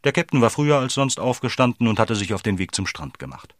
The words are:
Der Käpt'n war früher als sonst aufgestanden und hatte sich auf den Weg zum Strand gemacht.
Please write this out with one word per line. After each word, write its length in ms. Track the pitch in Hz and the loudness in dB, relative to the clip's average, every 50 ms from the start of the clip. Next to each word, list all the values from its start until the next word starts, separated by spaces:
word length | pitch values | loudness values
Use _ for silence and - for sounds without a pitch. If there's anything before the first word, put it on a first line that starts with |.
| - | 0
Der 80 | 147 | 2
Käpt'n 300 | - 175 170 - - 135 | 0 0 -2 2 2 4
war 80 | 113 113 | 4 4
früher 260 | - - 147 147 147 | 2 0 2 2 2
als 160 | 139 131 127 | 2 2 -2
sonst 260 | - 139 139 131 - - | 0 0 0 0 -2 -2
aufgestanden 680 | 113 127 123 - - 120 - - 127 123 120 _ 120 113 | -2 -2 -2 -2 -4 -4 0 2 2 0 2 _ 0 2
und 100 | 110 110 | 4 2
hatte 180 | 110 - 113 | 2 2 2
sich 180 | 104 101 90 104 | -2 -2 -2 -4
auf 80 | 95 | -2
den 160 | - 107 98 90 | -2 -2 -2 -2
Weg 160 | 95 - - | -4 -4 -4
zum 120 | - 98 | -6 -6
Strand 320 | - - - - 120 - _ | -6 -6 -10 -12 -14 -12 _
gemacht. 360 | - - - - - _ - | -14 -14 -14 -16 -20 _ -20